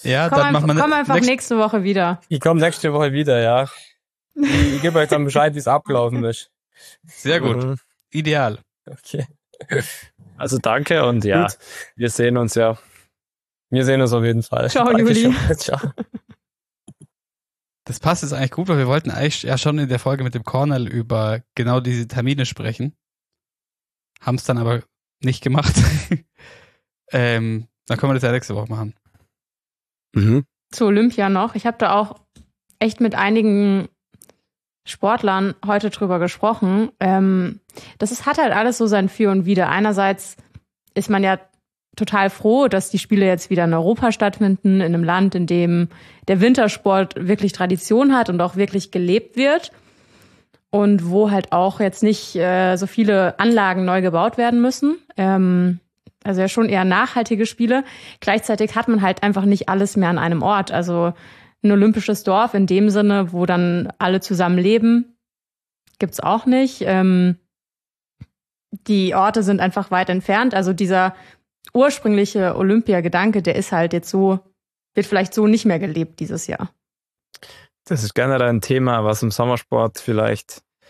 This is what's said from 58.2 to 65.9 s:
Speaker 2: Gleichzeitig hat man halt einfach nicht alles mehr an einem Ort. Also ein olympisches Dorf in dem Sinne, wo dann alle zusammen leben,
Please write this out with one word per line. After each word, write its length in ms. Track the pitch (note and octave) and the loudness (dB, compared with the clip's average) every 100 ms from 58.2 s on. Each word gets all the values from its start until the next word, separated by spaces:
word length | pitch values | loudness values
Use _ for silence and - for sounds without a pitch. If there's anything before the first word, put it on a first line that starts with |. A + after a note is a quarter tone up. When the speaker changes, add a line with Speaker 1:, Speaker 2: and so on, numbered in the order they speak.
Speaker 2:
Gleichzeitig 540 | - G#3+ - G#3+ G#3+ | -2 -2 -2 -2 -2
hat 140 | A3+ A#3 | -2 0
man 140 | A3 | 0
halt 200 | F#3+ F#3+ | 0 0
einfach 220 | G3+ F#3+ | -2 0
nicht 240 | G3+ G3+ - | 2 0 0
alles 280 | F#3+ G3+ G3+ | -2 0 0
mehr 120 | F3 | 0
an 80 | F3 | 0
einem 240 | E3 E3+ | 0 0
Ort. 300 | F#3 G3+ F#3+ | 0 -2 -2
Also 420 | - F3 E3+ E3+ E3+ - - - _ | -4 -2 -2 -2 -4 -16 -20 -20 _
ein 80 | G#3 | 2
olympisches 540 | G3+ G#3+ A3 G3 G3+ | 4 4 2 -2 -4
Dorf 300 | - F#3+ A#3+ | 0 2 2
in 120 | G3 F#3 | 0 2
dem 240 | F#3+ G#3 | 4 2
Sinne, 420 | G3+ G#3 G3+ F3+ | 4 2 2 0
wo 140 | F3 F3+ | -2 0
dann 440 | F3 F3 F3 - - | 0 0 -2 -4 -4
alle 220 | F#3 F#3+ | -2 -2
zusammen 380 | - F3+ F3 F3+ | -2 -2 0 2
leben, 580 | F#3 A3+ A3+ A#3+ A#3+ _ _ _ _ _ _ _ _ | 2 2 4 2 0 _ _ _ _ _ _ _ _